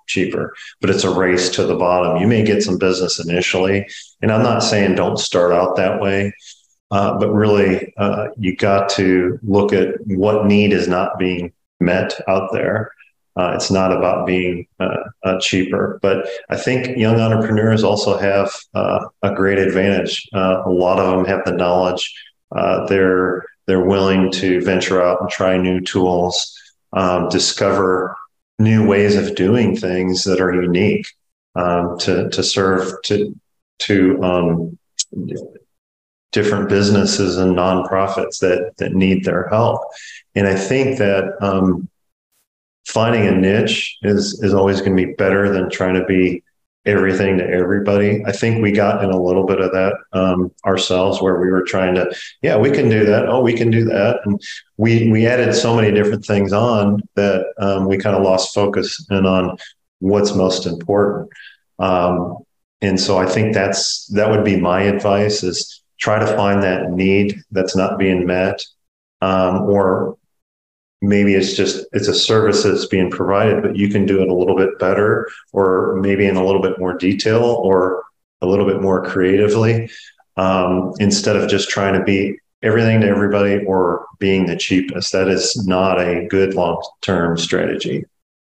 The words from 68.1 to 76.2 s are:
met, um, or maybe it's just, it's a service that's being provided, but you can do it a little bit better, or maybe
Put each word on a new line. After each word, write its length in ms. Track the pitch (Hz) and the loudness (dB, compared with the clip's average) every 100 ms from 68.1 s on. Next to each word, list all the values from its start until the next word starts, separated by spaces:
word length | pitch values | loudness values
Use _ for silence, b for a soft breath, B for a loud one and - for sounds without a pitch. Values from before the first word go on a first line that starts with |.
| 90 90 | 0 0
met, 400 | 90 95 101 - _ _ _ _ - | 0 -2 -4 -10 _ _ _ _ -4
um, 480 | 95 95 92 95 101 | 0 2 2 0 2
or 480 | 101 95 98 - - _ _ _ _ _ _ _ _ | 2 2 0 -4 -8 _ _ _ _ _ _ _ _
maybe 300 | 101 101 101 | 0 2 4
it's 200 | 95 95 | 2 0
just, 340 | - 95 - - | -2 -2 -4 -6
it's 140 | 104 - | -4 -2
a 60 | |
service 480 | - - 110 107 - | 0 2 2 2 2
that's 240 | 101 90 - | 2 0 0
being 240 | 95 90 | 0 0
provided, 540 | - 90 101 107 101 | -2 -2 2 2 0
but 120 | 101 - | -2 0
you 140 | 101 | 0
can 160 | 104 95 | 2 2
do 160 | 95 | 2
it 80 | 92 | 2
a 40 | 90 | 0
little 200 | 92 92 | 2 2
bit 220 | 95 - | 0 0
better, 500 | 92 98 104 104 B B - | 0 2 2 0 B B -6
or 440 | 98 95 92 - 95 | 0 2 2 0 -2
maybe 280 | 98 98 | 0 2